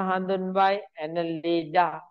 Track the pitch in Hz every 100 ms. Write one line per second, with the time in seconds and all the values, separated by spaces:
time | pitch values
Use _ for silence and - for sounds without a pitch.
0 | 185 185 185 196 185 190 196 202 - -
1 | 156 170 165 160 170 170 156 175 170 156
2 | -